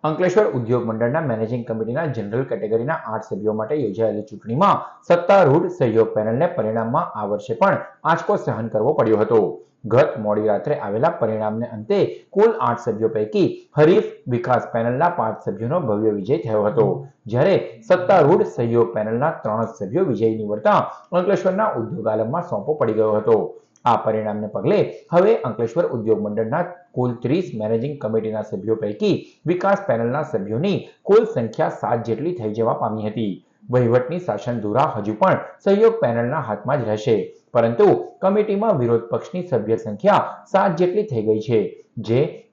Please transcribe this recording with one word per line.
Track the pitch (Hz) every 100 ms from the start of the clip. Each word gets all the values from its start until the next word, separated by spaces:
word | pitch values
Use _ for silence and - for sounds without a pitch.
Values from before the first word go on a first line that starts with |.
અંકલેશ્વર | 151 156 180 180 208
ઉદ્યોગ | 139 113 123 113
મંડળના | 110 120 151
મેનેજિંગ | 151 113 110 123 113
કમિટીના | 110 110 127 165
જનરલ | 117 101 117
કેટેગરીના | 135 117 - 113 123
આઠ | - 117 110
સભ્યો | - 101 104
માટે | 107 110 151
યોજાયેલી | 120 92 110 101
ચૂંટણીમાં | 101 107 107 120 196 151 - - -
સત્તારૂઢ | 170 175 196 165 147 -
સહયોગ | - 127 110 110
પેનલને | 110 107 117 175
પરિણામમાં | - 110 113 113 143 175 -
આ | 104
વર્ષે | 104 -
પણ | 113 196 165 - -
આંચકો | 156 165 - 208
સહન | - 110 113
કરવો | 107 113
પડ્યો | - 113 107
હતો. | 107 117 90 - - _ 107
ગત | 117 151 117
મોડી | 107 104 107
રાત્રે | 101 147 147
આવેલા | 101 107 151
પરિણામને | 165 113 110 107 110 117
અંતે | 107 107 202 131 - _
કુલ | 196 220 220
આઠ | 123 113
સભ્યો | - 104 110
પૈકી | 107 107 208 160 - - -
હરીફ | 156 214 - - -
વિકાસ | 120 120 123 -
પેનલના | 120 117 127 170
પાંચ | 170 113 101 -
સભ્યોનો | 98 113 175
ભવ્ય | 139 104 110
વિજય | 104 95 117
થયો | 113 110
હતો, | 104 110 104 90 - _ -
જ્યારે | 113 165 180 - - -
સત્તારૂઢ | 180 180 190 143 175
સહયોગ | - - 120 117 113
પેનલના | 110 107 117 147
ત્રણ | - 110 107 110
જ |
સભ્યો | - 98 135
વિજયી | 190 107 113 110
નીવડતા | 107 107 208 190 - - -
અંકલેશ્વરના | 175 180 196 - 185 214
ઉદ્યોગ | - 107 - 110
આલમમાં | 110 110 127
સોંપો | - 117 -
પડી | 117 120
ગયો | 107 110
હતો. | 104 107 110 92 - _ _ 123
આ | 113
પરિણામને | - 110 107 104 107
પગલે | 98 127 202 147 - -
હવે | 170 196 233
અંકલેશ્વર | 127 110 117 170 170
ઉદ્યોગ | 127 107 104
મંડળના | 104 104 113 147 175 - _
કુલ | - 123
ત્રીસ | 117 120 160 180 110
મેનેજિંગ | 107 113 135 151
કમિટીના | 110 113 110 107
સભ્યો | 104 98 101 110
પૈકી | 107 - 208 160 - _ 151
વિકાસ | 175 190 196 -
પેનલના | 117 117 135
સભ્યોની | 147 110 98 110 185 170 - -
કુલ | - 208 233
સંખ્યા | - 113 - 160
સાત | - 104 120
જેટલી | 117 110 156 175
થઈ | 110
જવા | 107 113
પામી | 135 120 110 107
હતી. | 104 107 92 _ _ -
વહીવટની | 123 120 123 127 170
શાસન | - 104 - 120
ધુરા | 104 113 147 117
હજુ | 101
પણ | 107 190 147 - -
સહયોગ | - 202 226 226
પેનલના | 127 117 120 156
હાથમાં | 117 104 - 143
જ | 110
રહેશે, | 107 - 107 90 - _
પરંતુ | 120 117 120 208 143 - -
કમિટીમાં | 190 202 214 196 220 170
વિરોધ | 120 117
પક્ષની | 113 123 - 180 175
સભ્ય | 123 104 113
સંખ્યા | 110 104 190 180 - - -
સાત | 190 196 165
જેટલી | 180 185
થઈ | 208 120
ગઈ | 107 107
છે, | 107 117 90 - - -
જે | 101 120 156 - -